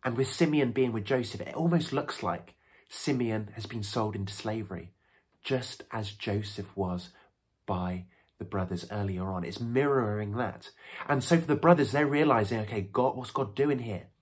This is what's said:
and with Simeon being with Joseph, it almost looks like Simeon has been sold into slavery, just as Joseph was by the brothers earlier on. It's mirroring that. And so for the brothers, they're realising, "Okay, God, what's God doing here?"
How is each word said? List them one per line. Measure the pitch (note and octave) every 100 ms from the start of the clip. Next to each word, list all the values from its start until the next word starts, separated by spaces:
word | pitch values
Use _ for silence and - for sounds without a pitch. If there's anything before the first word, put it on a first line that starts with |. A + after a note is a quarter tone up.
and | B2+ A#2
with | C3+
Simeon | - E3 D3+ B2+
being | A#2 B2+
with | A2 G2+
Joseph, | C3 A#2+ -
it | - -
almost | E3+ E3+ E3
looks | C3+ C#3 -
like | G2+ E2+ - _ _ _ _
Simeon | - - C3 A#2 A2 G#2+ -
has | -
been | A#2
sold | G#2 B2 A2 G2+
into | F#2+
slavery, | - A2 A2+ G2 F2+ E2 _ _ _ _ _
just | - C3 A#2+ - -
as | A2+ G2+
Joseph | G2+ - G2+ G#2 - F#2+ -
was | F#2 F2+ - - _ _ _ _ -
by | F#2 F2+ F2+ F2+ _ _ _
the | F2+
brothers | G2+ F2+ F2 -
earlier | G#2 G2 F#2 F#2+
on. | F#2
It's | F2+ -
mirroring | A#2 A#2+ C#3+ C#3 A2 G#2 G#2+ G#2+
that. | A2+ - - - - - -
And | C#3+
so | - E3
for | E3
the | D3
brothers, | E3 F3 B2
they're | C#3+ D3
realising, | C#3+ D3+ A#2+ G2+ A#2
"Okay, | G#2 A2
God, | G2 B2+ B2+ B2+
what's | B2
God | - B2 G2+
doing | C#3+ C3+
here?" | A#2 F#2 - _